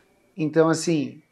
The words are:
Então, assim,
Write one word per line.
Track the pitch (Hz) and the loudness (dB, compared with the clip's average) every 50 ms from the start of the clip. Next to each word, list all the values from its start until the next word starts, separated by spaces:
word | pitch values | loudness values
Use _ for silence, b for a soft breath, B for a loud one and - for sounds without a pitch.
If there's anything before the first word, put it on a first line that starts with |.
| _ _ _ _ _ _ _ - | _ _ _ _ _ _ _ -6
Então, | 156 147 147 160 160 165 | -6 -2 2 2 4 4
assim, | 160 160 - 175 165 151 135 123 123 - _ _ | 2 0 0 -2 -2 -2 -2 -4 -8 -16 _ _